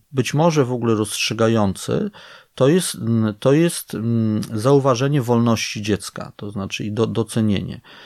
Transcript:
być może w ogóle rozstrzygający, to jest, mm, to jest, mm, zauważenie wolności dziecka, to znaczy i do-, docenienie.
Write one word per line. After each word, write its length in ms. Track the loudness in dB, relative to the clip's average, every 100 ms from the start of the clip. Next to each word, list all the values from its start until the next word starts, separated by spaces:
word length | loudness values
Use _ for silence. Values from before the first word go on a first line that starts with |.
| -6
być 220 | -4 -2
może 320 | 2 2 2 0
w 60 |
ogóle 240 | 0 0 2
rozstrzygający, 1160 | 0 -4 -4 0 2 4 2 -2 -2 -2 -2 -8 -20 -20 _ 0
to 120 | 2
jest, 280 | 2 0 -4
mm, 380 | 0 2 0 0
to 140 | 2
jest, 400 | 4 2 -2 -8
mm, 480 | -6 -2 0 0 0 -4
zauważenie 680 | -2 4 4 4 2 0 0
wolności 600 | 2 2 4 2 -2 -6
dziecka, 500 | -2 -2 -4 -12 -14 -14
to 160 | -12
znaczy 320 | -10 -8 -8
i 80 | -6
do-, 160 | -2 -2
docenienie. 760 | -2 -2 0 0 0 -4 -12 -18 -20